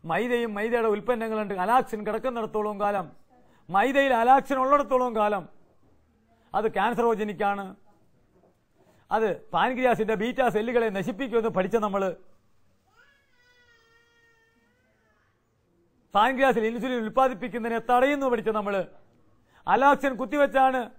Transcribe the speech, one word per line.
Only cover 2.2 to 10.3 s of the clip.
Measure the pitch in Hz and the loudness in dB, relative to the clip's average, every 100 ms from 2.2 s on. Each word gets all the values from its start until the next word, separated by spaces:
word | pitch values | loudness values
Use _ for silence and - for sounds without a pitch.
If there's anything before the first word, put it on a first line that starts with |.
| 247 233 220 214 208 202 | -4 -6 -6 -4 -4 -2
കാലം, | 196 202 160 - _ _ _ _ - 185 | -2 -2 -6 -16 _ _ _ _ -4 0
മൈദയിൽ | 240 277 277 233 | 2 2 2 2
അലാക്സിൻ | 233 269 262 269 | 6 4 4 -2
ഉള്ളിടത്തോളം | 262 285 285 254 247 220 | 2 2 2 0 0 0
കാലം | 208 202 151 - _ _ _ _ _ _ _ _ _ - | 0 -2 -6 -20 _ _ _ _ _ _ _ _ _ -2
അത് | 214 196 | -2 0
cancerogenic-ാണ്. | 208 233 240 220 214 175 202 202 190 190 _ _ _ _ _ _ _ _ _ _ _ _ _ 214 | -2 0 0 0 -4 -4 -4 -4 -8 -16 _ _ _ _ _ _ _ _ _ _ _ _ _ 0
അത് | 220 170 - | 0 -2 -4
പാൻക്രിയാസിന്റെ | 170 214 254 254 214 214 214 | 0 0 2 2 2 0 -2
ബീറ്റാ | 226 | -2